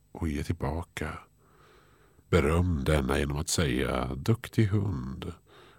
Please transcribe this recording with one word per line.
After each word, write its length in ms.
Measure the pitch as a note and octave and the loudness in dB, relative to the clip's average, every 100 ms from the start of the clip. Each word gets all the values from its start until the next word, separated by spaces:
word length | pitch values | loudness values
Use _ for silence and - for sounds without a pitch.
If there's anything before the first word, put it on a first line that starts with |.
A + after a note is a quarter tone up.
| _ | _
och 160 | - E2 | -6 -4
ge 160 | D2 | -4
tillbaka. 760 | D2+ F2 - D#2+ E2+ - D#2 E2 - _ _ _ - - _ _ _ _ - | -4 -4 -4 -6 -8 -8 -8 -8 -16 _ _ _ -20 -20 _ _ _ _ 2
Beröm 540 | F2 C#2+ E2 F2+ D#2 | 4 4 4 2 2
denna 360 | C2+ D2+ C2 C#2+ | 4 4 4 0
genom 180 | C#2+ C#2+ | 0 -2
att 120 | - | -4
säga, 640 | - D#2 B1 C2 B1+ B1+ C2+ | 0 0 0 0 -2 -2 -4
"Duktig 520 | - A2+ - - G#2+ | 0 0 0 0 2
hund, 680 | G#2 G2+ E2 - C2+ F2 - _ - - | 2 0 -4 -6 -8 -10 -12 _ -20 -20